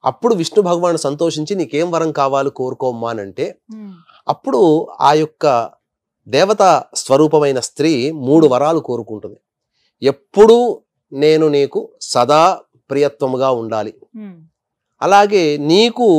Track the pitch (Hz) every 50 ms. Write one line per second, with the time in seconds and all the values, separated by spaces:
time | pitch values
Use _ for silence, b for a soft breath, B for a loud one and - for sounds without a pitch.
0 | _ 131 127 _ - - 233 185 165 160 - 214 208 180 175 170 175 175 170 156
1 | - 143 143 147 165 170 151 151 151 151 208 190 165 139 - 143 165 180 165 165
2 | 160 160 151 151 139 135 135 139 139 139 - - 131 127 120 - 139 127 123 113
3 | 117 117 117 110 101 98 87 - 139 185 - _ _ _ 220 220 214 202 185 170
4 | 170 B B B B - 147 _ _ 269 269 247 208 165 151 156 - - - -
5 | - 139 151 156 160 151 _ _ - 151 131 120 113 - _ _ _ _ _ _
6 | _ _ _ _ _ - 107 135 175 196 185 - 208 185 165 139 - _ - -
7 | - - 131 139 151 156 151 156 147 143 135 127 117 - _ - 147 160 160 127
8 | 117 147 160 156 131 123 143 165 160 143 127 123 139 151 165 160 - - 123 117
9 | 113 104 110 104 - 104 104 _ _ _ _ _ _ _ _ _ _ _ _ _
10 | - 131 135 _ _ _ _ 196 208 220 226 240 240 240 160 - _ _ _ _
11 | _ _ - 135 143 151 156 156 156 156 147 143 139 135 - 196 - - _ _
12 | - - - 127 120 120 147 156 165 180 190 - - _ _ _ _ _ 135 139
13 | 143 143 139 _ 143 131 131 127 135 135 131 117 113 113 110 110 104 107 - _
14 | - _ _ 226 214 202 180 165 160 160 _ _ _ _ _ _ _ _ _ _
15 | - 156 190 202 208 208 208 196 170 151 147 147 147 147 165 196 220 240 226 -
16 | 247 220 175